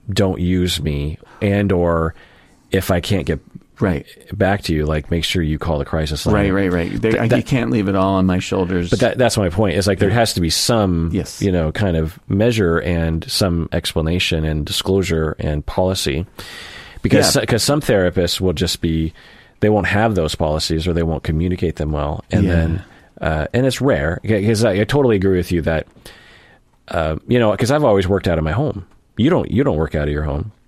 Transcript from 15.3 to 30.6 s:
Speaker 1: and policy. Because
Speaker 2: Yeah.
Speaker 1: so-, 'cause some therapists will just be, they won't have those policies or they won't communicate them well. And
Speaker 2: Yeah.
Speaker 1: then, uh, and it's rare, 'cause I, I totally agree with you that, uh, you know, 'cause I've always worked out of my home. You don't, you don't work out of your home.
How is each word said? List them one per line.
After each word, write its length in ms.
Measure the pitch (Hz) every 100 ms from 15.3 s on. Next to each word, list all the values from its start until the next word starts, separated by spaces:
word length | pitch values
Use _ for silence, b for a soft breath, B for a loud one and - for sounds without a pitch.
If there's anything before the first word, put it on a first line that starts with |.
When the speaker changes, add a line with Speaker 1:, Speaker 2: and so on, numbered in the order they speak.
| -
Speaker 1:
and 260 | 78 73 -
policy. 600 | - 92 92 - 69 90 B B B B B B B
Because 240 | - 147 147 143
Speaker 2:
Yeah. 60 |
Speaker 1:
so-, 40 | 110
'cause 180 | 117
some 180 | - 147
therapists 580 | - 107 90 90 85 -
will 140 | 92
just 260 | 78 87 -
be, 320 | 85 80 80 B B B B B
they 80 | 107
won't 200 | 107 90
have 280 | 101 113 95
those 200 | 78 -
policies 520 | 80 78 - 80 85
or 60 |
they 100 | 85
won't 200 | 82 78
communicate 520 | - 80 90 90 85 -
them 160 | 76
well. 320 | 76 73 76 -
And 140 | - 87
Speaker 2:
Yeah. 60 | 85
Speaker 1:
then, 260 | 82 90 - B B -
uh, 280 | - 78 73
and 120 | 120 131
it's 160 | 123
rare, 400 | 131 92 73 87 -
'cause 380 | 107 104 107
I, 80 | 113
I 120 | 95 110
totally 320 | 147 131 107
agree 180 | 98 92
with 160 | 85
you 100 | 85
that, 220 | 80 80 - - B B B B B B _ _ -
uh, 300 | 87 80 80 -
you 120 | 123
know, 140 | 110 98
'cause 140 | 117
I've 120 | 147
always 240 | 143 98 92
worked 220 | 98 95
out 80 | 82
of 80 | 78
my 80 |
home. 320 | 78 147 101 92 _ _ -
You 120 | 123
don't, 220 | 170 85
you 140 | 107 143
don't 100 | 80
work 200 | 78 80
out 120 | 73
of 60 |
your 100 | 73
home. 300 | 76 71 107 -